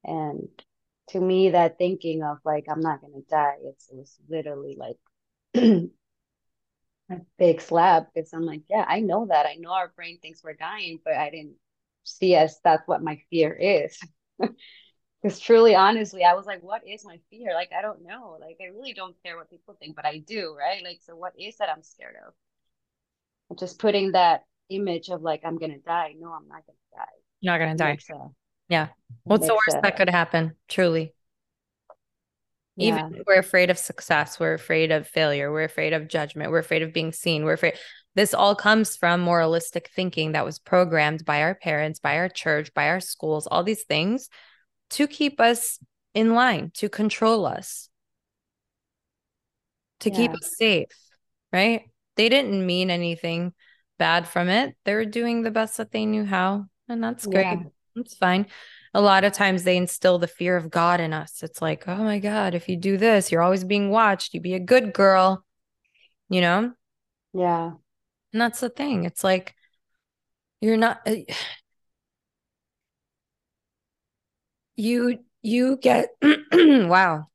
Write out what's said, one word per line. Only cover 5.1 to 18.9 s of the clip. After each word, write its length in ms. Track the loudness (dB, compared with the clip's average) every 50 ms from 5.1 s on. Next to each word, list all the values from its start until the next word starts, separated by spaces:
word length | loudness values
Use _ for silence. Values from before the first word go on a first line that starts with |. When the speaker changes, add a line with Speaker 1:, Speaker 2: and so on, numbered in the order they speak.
| _ _ _ _ _ _ _ _ 0
Speaker 1:
<clears throat> 380 | 4 4 6 4 4 0 -6 _ _ _ _ _ _ _ _ _ _ _ _ _ _ _ _ _ _ _ _ _ _ _ _
a 100 | -16 -16 -16 _ _
big 240 | _ 4 4 4 2
slap, 520 | -4 -2 0 2 4 4 4 2 0 _ _
'cause 180 | -10 -10 _ -10
I'm 120 | -8 -8
like, 160 | -8 -8 -12 -10 _
"Yeah, 160 | -2 -2 -2
I 120 | -2 -2 -2
know 240 | -2 -2 -2 -2 -2
that. 180 | 0 2 2 2
I 100 | 0 -4
know 160 | -10 -10 -6
our 180 | -4 -6 -6 -6
brain 300 | _ -18 -18 -18 -18 _
thinks 240 | -20 -20 -20 _ _
we're 100 | -18 -16
dying, 460 | _ -12 -12 -12 -12 -12 -12 -12 -12 _
but 100 | -4 -2
I 160 | -2 -4 -6
didn't 260 | -6 -14 -18 -18 -20 _ _ _ _ _ _ _ _ _ _
see 320 | -20 -8 -2 2 4 6
as 240 | 6 4 4 0 _ _
that's 240 | 2 2 2 2
what 160 | -2 -4 -4 -4
my 140 | -6 -10 -10 _ _
fear 240 | 0 0 0 0 0
is." 460 | -2 0 2 2 0 0 -2 -10 -14 -20 -20 _ _ _ _ _ _
<laughs> 180 | -6 -6 -6 _ -20 -20 -20 -20 _ _ _ _ _ _ _ _
'Cause 180 | -6 -6 -6 -6
truly, 360 | 2 4 6 8 8 8 8
honestly, 480 | 8 6 4 4 2 -4 -6 -4 2 4
I 100 | 4 4
was 120 | 4 -2
like, 160 | -10 -12 -12 -10
"What 240 | -12 -12 -12 -10
is 180 | -14 -20 -20 -20
my 140 | -20 -20 -20 _ _
fear? 240 | _ -14 -8 -6 -6
Like, 180 | -6 -6 -6 -8
I 80 | -8
don't 200 | -8 -8 -12 -14 -18
know. 340 | -20 -20 -20 -20 -20 -20 -20
Like, 160 | -20 -20 -20 _
I 40 | -20
really 260 | -20 -20 -18 -18 -18